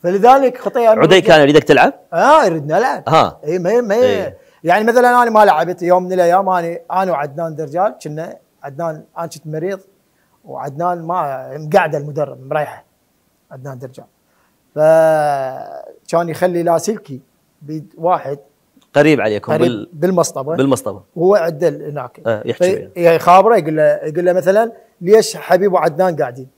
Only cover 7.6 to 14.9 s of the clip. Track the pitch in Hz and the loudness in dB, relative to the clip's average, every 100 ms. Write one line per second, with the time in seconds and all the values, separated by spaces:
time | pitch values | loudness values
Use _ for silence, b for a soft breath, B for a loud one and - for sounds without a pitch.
7.6 | 151 160 202 247 156 151 170 - _ _ | -8 -2 -4 -4 -14 -12 -14 -16 _ _
8.6 | 143 135 170 156 165 - 170 151 156 156 | -18 -10 -8 -10 -16 -12 -12 -12 -12 -8
9.6 | 175 190 _ _ _ _ _ _ - 135 | -8 -10 _ _ _ _ _ _ -18 -14
10.6 | 139 139 175 175 165 180 147 131 131 139 | -12 -6 -6 -6 -6 -4 -4 -8 -12 -14
11.6 | 151 190 165 151 143 143 139 135 131 151 | 0 0 0 -4 -8 -6 -8 -8 -8 -6
12.6 | 143 - _ _ _ _ _ _ _ 139 | -6 -12 _ _ _ _ _ _ _ -20
13.6 | 135 127 131 131 - _ _ _ _ _ | -16 -16 -18 -20 -20 _ _ _ _ _
14.6 | _ 147 156 | _ 0 4